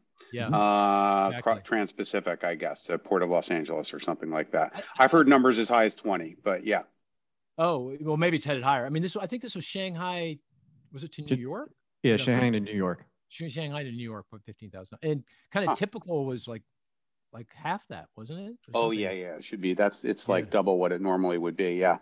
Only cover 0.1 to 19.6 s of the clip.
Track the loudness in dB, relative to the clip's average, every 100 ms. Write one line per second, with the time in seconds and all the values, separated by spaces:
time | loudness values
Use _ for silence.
0.1 | _ -14 -8 0 2 4 6 6 6 4
1.1 | 4 2 0 0 0 0 -2 -2 -6 -4
2.1 | -2 -2 -2 -4 -4 -6 -8 -6 -4 0
3.1 | 0 2 2 2 -2 -2 -4 -6 -6 -6
4.1 | -6 -4 -4 -2 0 0 -4 -4 4 6
5.1 | 8 8 8 8 4 4 4 4 0 -4
6.1 | -4 -4 -6 -2 -2 0 -2 -4 _ _
7.1 | _ _ _ _ -2 0 0 -4 -8 -4
8.1 | 2 2 2 -2 0 2 2 0 -2 -2
9.1 | -4 -6 -8 -8 -10 -10 -8 -8 -6 -6
10.1 | -4 -6 -8 _ _ _ _ _ -14 -14
11.1 | -10 -4 -4 -4 -8 -12 _ _ _ 2
12.1 | 2 2 2 2 0 -2 -2 -2 -4 -10
13.1 | _ _ -12 -10 -8 -8 -8 -10 -10 -10
14.1 | -12 -16 -20 -20 -20 -18 -18 -18 -8 -4
15.1 | -4 -6 _ _ -2 -2 -2 -4 -6 -6
16.1 | -4 -4 -6 -10 -14 -16 _ _ _ _
17.1 | _ _ -20 -20 -10 -6 -6 -8 -16 -16
18.1 | -18 -16 -14 -14 -18 -6 -2 0 0 -2
19.1 | -4 -8 -12 -12 -4